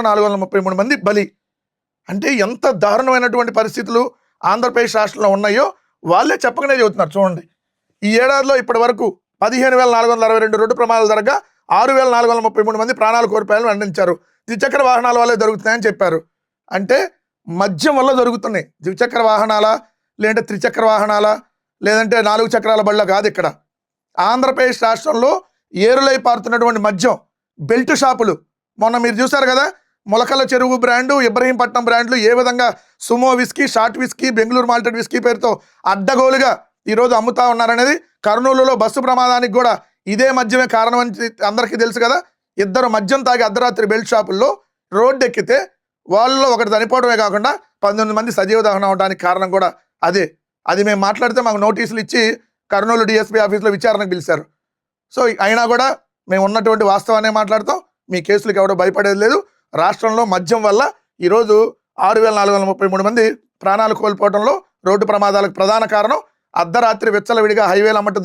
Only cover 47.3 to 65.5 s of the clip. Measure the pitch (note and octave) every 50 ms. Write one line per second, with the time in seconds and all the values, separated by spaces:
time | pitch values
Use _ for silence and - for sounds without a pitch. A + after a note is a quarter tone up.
47.3 | F#3 G#3 G#3+ C4+ F4 G4 _ _ _ - - G3+ G#3 G#3+ A3 G#3+ G#3+ G#3+ A3+ A#3+
48.3 | G3+ - F#3+ F#3+ A3 A3 A3 G#3+ G3 G3 G3+ G3 F#3+ F#3 F#3+ F#3+ F#3+ F#3+ F3+ F3+
49.3 | F#3 F#3 F#3+ F#3 F3+ F#3+ F#3 E3+ - _ _ _ _ - - E3 F3+ G3 E3+ D3+
50.3 | _ _ _ _ _ _ - - E3+ F#3+ G3+ G#3+ G#3 G3 G3 G3 G#3 - B3 A#3+
51.3 | A3+ B3+ A#3+ A#3 G#3+ G#3 G3+ G#3+ G#3+ G#3 A#3 - A3+ A3+ G#3+ - - B3 F#3 -
52.3 | - - _ _ _ _ _ - G3+ G3 G3+ A3+ A#3 A#3 A3 G#3 A3 G#3+ G#3+ G#3
53.3 | G3+ A3 G#3 G3+ G3+ G#3 G3 G#3+ G3+ F3 - A3+ G#3+ G3+ G#3 F#3+ F3+ F3+ D3+ -
54.3 | E3 D3+ D#3 _ _ _ _ _ _ _ _ _ _ _ _ _ - B3+ B3+ A#3
55.3 | A3 - G3 G3+ A3 A#3 A#3 A3+ A#3+ A#3+ B3+ C4+ D4+ - _ _ _ _ _ -
56.3 | F#3 F#3+ F#3+ G3 G#3+ A3+ G3+ A3+ A3 G#3+ A3 G3 F#3+ G3+ - - A3 G#3+ G#3+ A3
57.3 | G#3+ G#3+ G#3+ G3 A3 A3 G3+ - - F#4+ - _ _ _ _ - F#3 F3+ D#3+ -
58.3 | G3+ G#3 - A3 F#3+ G3+ F#3+ G3 G3 E3+ F3+ F#3+ F#3+ G3 G#3 G3+ G3 G3 G#3 A3+
59.3 | C#4+ G4+ - _ _ _ _ _ - D3+ E3 F#3+ G3+ - - A3+ A3 A3+ A#3 G#3
60.3 | F#3 F3+ F3+ D#3 - A3+ G#3+ G#3 G3+ A3 C#4 - - _ _ _ _ - F3 F3
61.3 | G3+ A3+ A3 G#3 G#3+ G#3+ A3+ A#3 - _ _ _ - - F#3 F#3+ A3+ A3 A3 A3
62.3 | G#3+ G#3 G3+ G3+ G3+ G3 G3 F#3+ F#3+ F#3+ G3 F#3+ F#3+ F#3+ F#3+ G#3 A#3 A#3+ A3 A3
63.3 | A3 - _ _ _ - - F#3+ G3 G#3+ A3 G#3+ G#3+ - G#3+ G#3+ G3+ F#3+ G#3 G3+
64.3 | F#3 G3+ G#3+ B3+ D4 F#4+ - _ _ _ - F#3 G3 G3+ G#3 G3+ G#3 G3+ G3+ G3+
65.3 | G3 G3+ G3 F#3+